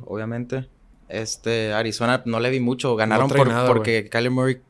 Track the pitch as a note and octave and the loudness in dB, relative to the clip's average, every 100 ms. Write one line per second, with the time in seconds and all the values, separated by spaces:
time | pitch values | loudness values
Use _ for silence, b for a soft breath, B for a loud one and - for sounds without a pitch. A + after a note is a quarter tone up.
0 | - G#2 A2 A#2+ B2 C3 C3 _ _ - | -8 -8 -6 -8 -6 -8 -8 _ _ -20
1 | - G2+ A2 - A2+ A2+ A2 G#2+ A2+ G#2 | -10 -8 -6 -6 -4 -2 0 -2 -2 -2
2 | A#2+ B2+ A#2+ A2+ B2 C3 A#2+ B2 C3+ A2+ | 0 0 0 -2 0 0 0 0 0 0
3 | A2 A2 C3+ C#3 B2+ A#2 B2+ A#2 A2 A2+ | 2 2 4 4 4 4 4 2 2 0
4 | G#2 A#2 B2 B2+ C3 B2 | 0 -2 0 2 0 -2